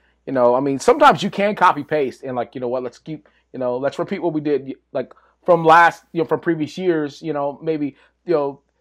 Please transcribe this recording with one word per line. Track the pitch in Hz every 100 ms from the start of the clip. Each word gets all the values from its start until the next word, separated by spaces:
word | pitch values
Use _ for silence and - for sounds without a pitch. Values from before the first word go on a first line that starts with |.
| _ _ -
you |
know, | 135 123
I | 127
mean, | 143 135
sometimes | - 254 285 165
you | 190
can | - 202
copy | 202 180 147
paste | - 156 131 -
and, | 135 123
like, | 113
you | 131
know | 120
what, | 127
let's | 123 -
keep, | 160 151 _ _ _
you | 127
know, | 123 123
let's | 139 -
repeat | 170 190
what | 170
we | 156
did, | 147 135 135 - _
like, | 135 117 _ _ _
from | - 170
last, | 160 165 165 - _
you | 165
know, | 156
from | 156
previous | 170 160 147 -
years, | 180 160 143 -
you | 160
know, | 147 143 139
maybe, | 160 156 143 - _ _
you | 180
know, | 156 139 135 _ _